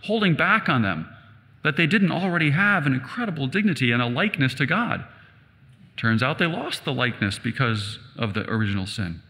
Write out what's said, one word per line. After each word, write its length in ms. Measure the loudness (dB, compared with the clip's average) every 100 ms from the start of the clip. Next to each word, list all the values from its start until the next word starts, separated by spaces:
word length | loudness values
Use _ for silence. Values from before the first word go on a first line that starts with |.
holding 320 | -2 0 2 2
back 340 | 2 2 2
on 140 | 2
them, 240 | 2 -2 -8 -16 -20 -20 -20 -4
that 120 | -2 2
they 120 | 2
didn't 240 | 4 2
already 400 | 2 0 2 2
have 340 | 2 2 2 2
an 80 |
incredible 540 | -2 -4 -6 -6 -4 -2
dignity 440 | 0 0 2 2
and 100 | 2
a 40 | 0
likeness 480 | 0 -2 2 0
to 120 | 0 0
God. 380 | 0 0 -4 -6 -20 -20 -20 -20 _ -20 -20 -18 -4
Turns 260 | 0 2
out 140 | 2 0
they 80 | 0
lost 400 | -2 -6 -6 -4
the 80 |
likeness 440 | 0 -2 0 -2 -2
because 640 | -6 0 0 0 -4 -10 -16 -6
of 180 | -4
the 160 | -2 -2
original 360 | -2 0 -2 -4
sin. 360 | -6 -6 -8